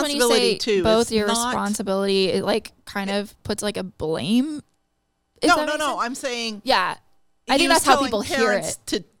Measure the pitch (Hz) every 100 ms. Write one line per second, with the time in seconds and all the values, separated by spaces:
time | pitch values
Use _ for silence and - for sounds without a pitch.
0 | 294 285 240 226 240 208 247 196 196 220
1 | 233 220 208 233 240 214 202 214 196 190
2 | 196 196 190 190 190 214 - _ - 202
3 | 196 202 202 - - 208 208 190 185 -
4 | 156 160 143 240 294 302 - _ _ _
5 | _ _ _ _ 330 330 302 302 294 190
6 | 233 269 269 240 226 208 240 220 175 -
7 | _ _ _ _ - 269 269 320 302 285
8 | 277 214 - 277 220 202 190 - - 208
9 | - _